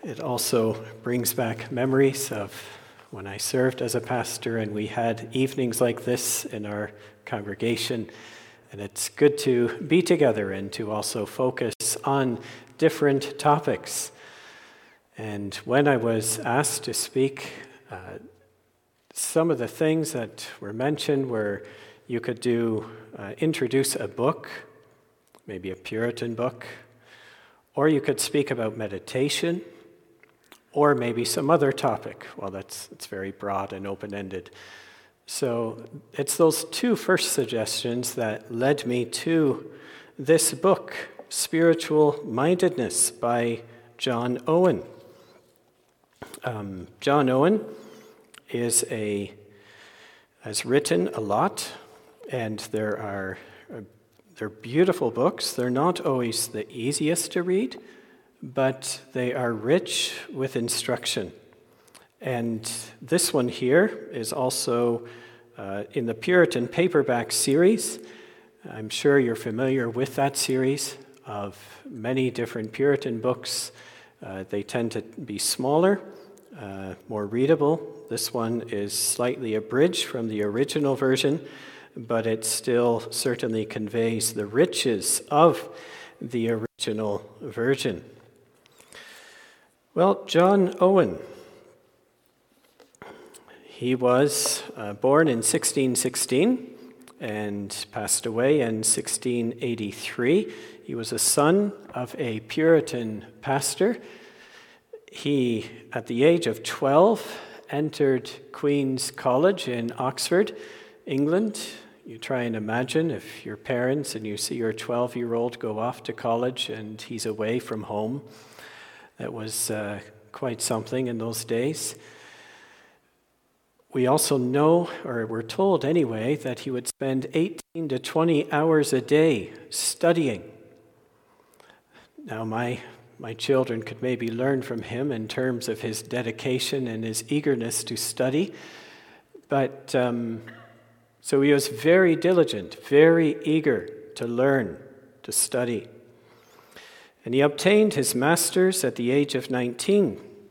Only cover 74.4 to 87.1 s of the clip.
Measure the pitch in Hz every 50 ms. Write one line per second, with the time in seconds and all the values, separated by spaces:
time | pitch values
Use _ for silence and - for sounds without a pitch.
74.4 | 95 - - 104 101 - - 127 117 113 107 113 104 - - - 160 110 104 98
75.4 | - - - - 127 131 143 156 175 190 202 196 - - - - - - - -
76.4 | - - - 170 117 101 98 98 98 95 92 - - - 117 107 104 101 104 120
77.4 | 131 139 160 151 147 143 156 160 - - - - - - 117 117 - - - 123
78.4 | 113 113 117 120 107 - - 101 101 101 - - - - - - 123 123 127 -
79.4 | 131 113 107 107 107 - - 127 147 180 175 - - - - 127 117 113 110 104
80.4 | 104 104 101 117 139 139 - 156 147 139 135 123 139 131 131 127 - 143 139 170
81.4 | 139 - - - - - - - - - _ - 117 113 120 113 107 113 110 110
82.4 | - - - - - - 123 120 120 120 117 113 - - - - - 135 120 120
83.4 | - 120 113 110 107 107 - - 110 104 101 117 113 113 113 113 110 - - 107
84.4 | 104 101 101 123 160 180 - - - 131 113 101 98 - - - - - 143 143
85.4 | 160 170 - - - - - - - - - - - - - _ - 120 123 123
86.4 | 113 113 117 110 107 113 _ _ - - 110 107 110 104